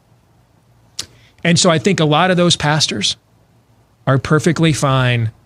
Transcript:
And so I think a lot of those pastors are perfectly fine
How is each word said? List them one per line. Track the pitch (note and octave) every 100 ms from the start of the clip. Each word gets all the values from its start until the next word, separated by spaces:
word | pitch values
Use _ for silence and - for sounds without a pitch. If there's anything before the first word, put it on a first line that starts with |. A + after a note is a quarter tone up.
| _ _ _ _ _ _ _ _ _ - - - _ _
And | E3+ E3+
so | F#3
I | D#3+
think | G#3 F3
a |
lot | D3+ D3+ F#3
of | F3
those | F3 -
pastors | D3 D3+ - - G3 - _ _ _ _ _ _ _ _ -
are | C3+
perfectly | - D#3 E3+ D#3+ D#3+
fine | C3+ C#3+ C3 B2 A#2+ A2 -